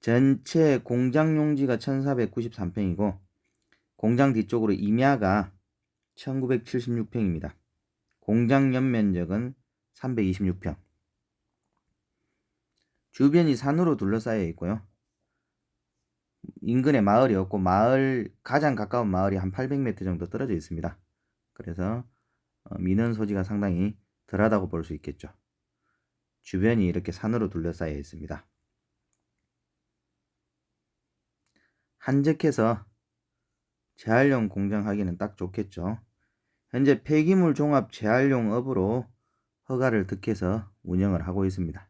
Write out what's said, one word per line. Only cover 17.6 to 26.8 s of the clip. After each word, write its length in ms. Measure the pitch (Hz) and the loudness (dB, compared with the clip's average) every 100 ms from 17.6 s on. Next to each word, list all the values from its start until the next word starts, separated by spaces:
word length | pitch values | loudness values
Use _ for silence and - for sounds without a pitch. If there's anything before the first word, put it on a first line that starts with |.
| 90 95 113 131 135 127 104 _ | 2 4 4 4 2 -2 -4 _
가장 320 | - 139 151 | -2 0 2
가까운 340 | 117 104 123 113 | 0 -2 -2 0
마을이 280 | 92 98 98 | 0 0 0
한 140 | 95 | -2
팔백 300 | 95 127 139 | -4 -4 -2
미터 240 | 131 92 | -4 -4
정도 220 | 92 87 87 | -4 -4 -6
떨어져 280 | - 131 | -6 -4
있습니다. 440 | 90 - 82 82 87 _ _ _ _ _ | -4 -6 -8 -8 -10 _ _ _ _ _
그래서, 560 | _ - 85 92 117 123 _ _ _ _ _ | _ -14 -6 -4 -6 -10 _ _ _ _ _
어, 140 | - 90 | -14 -6
민원 340 | 90 98 117 | -2 0 0
소지가 300 | 110 107 98 | -2 -2 -2
상당히 560 | 92 104 101 87 101 104 _ _ _ | -2 -2 -2 0 -2 -4 _ _ _
덜하다고 420 | 95 110 107 92 | 0 2 2 -2
볼 160 | 82 | -6
수 100 | 80 | -6
있겠죠. 340 | 76 - 71 - _ _ _ _ _ _ _ _ _ _ _ | -10 -12 -14 -16 _ _ _ _ _ _ _ _ _ _ _
주변이 440 | - 95 104 117 | -8 0 2 2